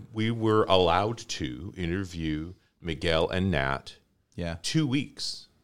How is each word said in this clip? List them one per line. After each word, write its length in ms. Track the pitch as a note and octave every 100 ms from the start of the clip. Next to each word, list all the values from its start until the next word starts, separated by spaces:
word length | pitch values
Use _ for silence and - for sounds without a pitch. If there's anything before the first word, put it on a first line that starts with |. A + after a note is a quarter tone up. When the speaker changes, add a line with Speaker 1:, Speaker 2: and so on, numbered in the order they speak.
| -
Speaker 1:
we 180 | A2 A2
were 340 | A#2 A2 G#2+
allowed 540 | G#2+ F#2+ F2 F2 G#2+ A#2
to 540 | - - C#2+ A#1+ E2 -
interview 760 | E2+ F2+ F#2+ E2+ D#2+ D2+ E2 F2+ _ _
Miguel 480 | F2 D#2 E2+ D#2+ E2+
and 220 | F#2 F#2+
Nat 460 | D#2+ C2+ C2+ - - _ _ _ -
Speaker 2:
Yeah. 200 | E2+ E2
Speaker 1:
two 240 | - D#3+ D3+
weeks 600 | C3+ A#2 - - - - _